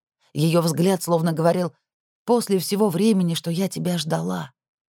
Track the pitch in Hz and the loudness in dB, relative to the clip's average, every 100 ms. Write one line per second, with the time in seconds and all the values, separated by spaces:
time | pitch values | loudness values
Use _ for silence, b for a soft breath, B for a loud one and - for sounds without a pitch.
0 | _ _ _ 147 160 170 165 147 175 185 | _ _ _ -2 2 2 2 2 0 0
1 | - 170 170 160 165 180 170 - _ _ | 0 0 0 0 2 2 -2 -8 _ _
2 | _ _ - 240 220 196 160 196 214 165 | _ _ 0 0 2 0 0 0 0 2
3 | 214 196 175 160 170 170 190 - 165 175 | 2 2 2 -2 -4 -2 -4 -4 -4 -4
4 | 156 160 170 - - _ _ _ | -2 -4 -4 -6 -8 _ _ _